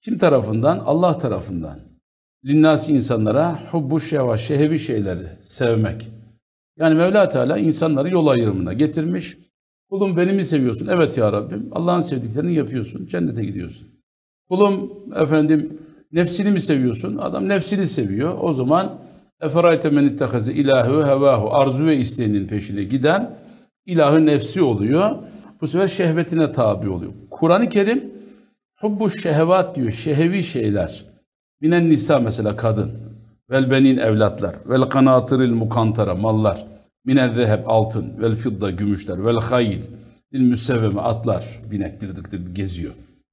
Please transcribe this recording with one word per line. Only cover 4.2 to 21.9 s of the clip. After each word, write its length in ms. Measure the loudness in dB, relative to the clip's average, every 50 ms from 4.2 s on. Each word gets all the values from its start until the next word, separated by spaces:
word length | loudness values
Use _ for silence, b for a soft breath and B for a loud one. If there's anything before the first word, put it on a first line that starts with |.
| 0 0 -2
şehevi 420 | -2 -2 -2 0 2 2 2 0 -2
şeyleri 480 | -2 -4 -4 -2 -2 -4 -4 -6 -8 -12 -16 -20
sevmek. 680 | _ -18 -6 -2 0 0 2 2 0 -2 -4 -8 -12 -16 -18 -20 -20 -20 _ _ _ _ _ _ _ _ _
Yani 180 | 0 2 2 4
Mevla 340 | 4 2 4 4 4 2 4
Teala 280 | 2 0 0 0 0
insanları 520 | 0 0 0 0 0 0 0 0 0 0 0
yol 180 | 0 2 4
ayrımına 460 | 4 4 2 2 0 0 -2 -4 -4 0
getirmiş. 640 | 0 0 0 0 -2 -4 -2 -4 -4 -6 -10 -16 -18 _ _ _ _ _ _ _ _ _ _
"Kulum 280 | -4 -2 -2 0 2
beni 140 | 0 0 2
mi 140 | 2 0 0
seviyorsun?" 420 | 0 0 0 2 0 -2 -2 -2
"Evet 300 | -2 2 2 2 2 2
ya 140 | 0 0 2
Rabbim." 380 | 0 -2 -4 -6 -8 -10 -10 -8
Allah'ın 300 | -6 -4 -2 0 0 0
sevdiklerini 520 | 0 -2 -4 -6 -6 -6 -6 -4 -2 0 0
yapıyorsun, 520 | 0 -2 -2 -4 -6 -8 -8 -10 -14 -12
cennete 400 | -8 -4 -4 -2 -2 -2 -4 -6
gidiyorsun. 420 | -6 -6 -8 -10 -10 -14 -18 -20 _ _ _ _ _ _ _ _ _ _ _ _ _
"Kulum 420 | 2 2 2 2 2 -2 -4 -10 -12 -16 -18 -10 -2
efendim 640 | -2 0 2 4 2 4 4 4 2 2 -4 -10 B B B B B B _
nefsini 400 | 0 0 0 0 0 -2 0 2
mi 100 | 0 0
seviyorsun?" 560 | 0 0 0 0 2 0 -2 -4 -6 -8 -6
Adam 320 | -6 -6 -6 -4 -4 -2 0
nefsini 360 | -2 -2 -2 -2 -2 -2 -2
seviyor. 520 | -2 -2 -2 -4 -2 -2 -2 -2 -2 -2 -2
O 120 | -2 -2 -2
zaman 460 | 0 0 2 2 2 0 -2 -8 B B B B B B B _ _
"Eferayte 480 | -8 -2 0 4 4 4 4 4 2 2
men 140 | 2 4 4
ittehaze 500 | 2 2 0 -4 -2 -2 -2 -2 -2 -2
ilahu 540 | 0 2 4 4 4 4 2 2 2 4
hevahu", 460 | 2 2 4 4 4 4 4 0 0 2
arzu 320 | 2 2 2 2 0 2
ve 120 | 2